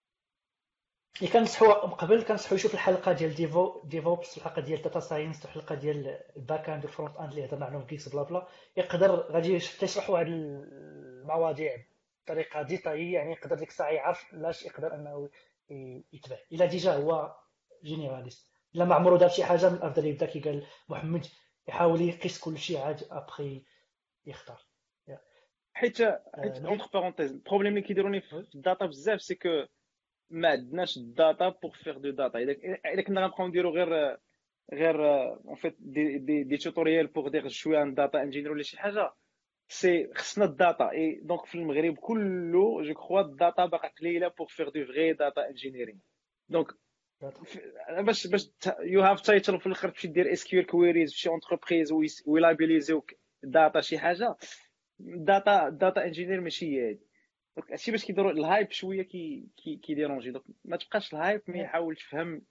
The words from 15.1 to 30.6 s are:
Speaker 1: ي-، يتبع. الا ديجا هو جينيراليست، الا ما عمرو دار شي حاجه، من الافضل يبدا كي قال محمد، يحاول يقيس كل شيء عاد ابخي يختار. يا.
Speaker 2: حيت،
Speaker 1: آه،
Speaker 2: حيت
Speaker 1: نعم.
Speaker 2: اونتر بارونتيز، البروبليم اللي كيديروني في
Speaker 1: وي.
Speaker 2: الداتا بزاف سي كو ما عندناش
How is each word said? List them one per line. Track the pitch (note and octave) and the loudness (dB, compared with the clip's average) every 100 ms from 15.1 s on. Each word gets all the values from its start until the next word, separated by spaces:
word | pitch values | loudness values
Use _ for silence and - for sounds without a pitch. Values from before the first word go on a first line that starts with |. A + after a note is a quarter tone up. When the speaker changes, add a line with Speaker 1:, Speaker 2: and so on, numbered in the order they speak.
| C#3+ C#3+ - _ _ _ | -12 -12 -16 _ _ _
Speaker 1:
ي-، | C#3+ C3 B2+ - | -16 -14 -16 -20
يتبع. | C3+ C3 C3+ - | -20 -16 -16 -12
الا | E3 F3 | 2 2
ديجا | F3+ F3+ | 4 2
هو | D3 D3+ D#3+ D#3 - _ _ _ _ | 2 2 0 -2 -10 _ _ _ _
جينيراليست، | D3+ D#3 C#3+ C3 B2 - _ _ _ | -10 -8 -6 -8 -12 -18 _ _ _
الا | E3 | 0
ما | F3 | 4
عمرو | D3+ F3+ F3 | 6 8 8
دار | F3 | 8
شي | - | 6
حاجه، | - E3+ F3+ | 2 4 4
من | F3 | 4
الافضل | D#3+ C#3+ D3+ | -2 0 0
يبدا | C#3+ D#3+ | -2 -4
كي | D3+ | -4
قال | D3+ C#3+ C#3+ - - | -6 -6 -8 -20 -14
محمد، | C3 D#3 E3+ - - _ _ - | -10 -4 -6 -6 -16 _ _ -12
يحاول | - E3+ E3 | 2 4 4
يقيس | E3+ E3+ F3 - | 2 0 -6 -6
كل | E3 D#3 | -8 -8
شيء | - D3+ | -6 -4
عاد | C#3+ D3 - | -4 -6 -8
ابخي | D#3 - - C#3+ C3+ - _ _ _ _ _ D3+ | -12 -12 -10 -10 -10 -16 _ _ _ _ _ -18
يختار. | - - A#2 _ _ _ _ - | -18 -18 -20 _ _ _ _ -20
يا. | C#3 _ _ _ _ _ | -20 _ _ _ _ _
Speaker 2:
حيت، | - A#3+ - | -2 -2 2
Speaker 1:
آه، | A3+ E3 - | 2 0 -6
Speaker 2:
حيت | D3+ C#3 C3 | -8 -8 -6
Speaker 1:
نعم. | D#3+ | -4
Speaker 2:
اونتر | G3+ - | -4 -2
بارونتيز، | G3 F3+ F3 C#3+ | -2 -2 -2 -6
البروبليم | C3+ - G3 G3+ G3+ | -6 -2 0 2 0
اللي | G3 | -2
كيديروني | G3 G3 G3 | -2 0 -2
في | - D#3 | -6 -14
Speaker 1:
وي. | G3+ | -16
Speaker 2:
الداتا | C#3+ F3+ F#3 F#3 | -4 -2 0 -2
بزاف | C#3 E3+ G#3 | -4 -2 -2
سي | - | -4
كو | F3+ F3+ D#3 - _ _ _ _ _ _ | -6 -2 -2 -4 _ _ _ _ _ _
ما | E3 E3+ | 0 2
عندناش | C3+ | 2